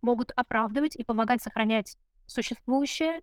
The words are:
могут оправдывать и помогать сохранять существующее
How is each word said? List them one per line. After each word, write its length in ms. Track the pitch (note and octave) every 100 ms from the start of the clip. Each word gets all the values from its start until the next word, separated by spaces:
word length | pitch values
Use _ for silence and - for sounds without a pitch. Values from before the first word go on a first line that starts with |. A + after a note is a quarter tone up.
могут 300 | A#3 A#3+ B3 -
оправдывать 600 | B3 A3+ A3 A3 D#4 -
и 80 |
помогать 400 | A#3 A3 A3+ A#3+
сохранять 520 | - - A3 A3 G#3 - _ _ -
существующее 960 | - A3+ A#3 - C4 C#4+ - D#4+ E4